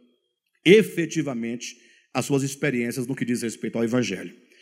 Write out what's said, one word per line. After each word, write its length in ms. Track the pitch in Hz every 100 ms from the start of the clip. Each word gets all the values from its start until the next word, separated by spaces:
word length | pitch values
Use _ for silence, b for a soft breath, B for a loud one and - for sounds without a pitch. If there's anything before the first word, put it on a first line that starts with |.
| _ _ _ _ _ _
efetivamente, 1120 | 151 214 185 - 165 160 143 120 117 120 - - b b b
as 120 | 131 -
suas 180 | 139
experiências 640 | 135 - 151 123 120 120 123
no 80 | 123
que 100 | 120
diz 160 | 120
respeito 360 | 117 - 113 113
ao 60 |
Evangelho. 500 | 117 123 104 92 90 - _ B